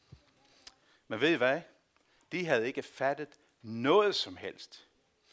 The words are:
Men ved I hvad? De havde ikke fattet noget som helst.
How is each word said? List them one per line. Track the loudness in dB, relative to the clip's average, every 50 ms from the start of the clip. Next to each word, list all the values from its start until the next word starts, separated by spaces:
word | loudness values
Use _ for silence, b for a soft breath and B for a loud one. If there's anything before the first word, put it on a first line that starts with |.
| _ _ -20 -20 _ _ _ _ b b b b b b b b b b b b b -8
Men | -2 0
ved | 2 2
I | 4
hvad? | 4 4 2 2 0 -4 -10 _ _ _ _ _ _ _ _ _ _ _ -8
De | -6 -4 0
havde | 2 2 2 2
ikke | 0 -4 -6
fattet | -8 -8 -6 -2 -2 -2 -2 -4 -8 -14 -16 _ _ _ _ _
noget | -12 -10 -6 0 2 4 6 6 4 4 0
som | -2 -4 -6 -8
helst. | -10 -10 -10 -10 -12 -16 -20 -20 -20 -20 _ _ _ _ _ _ _ b b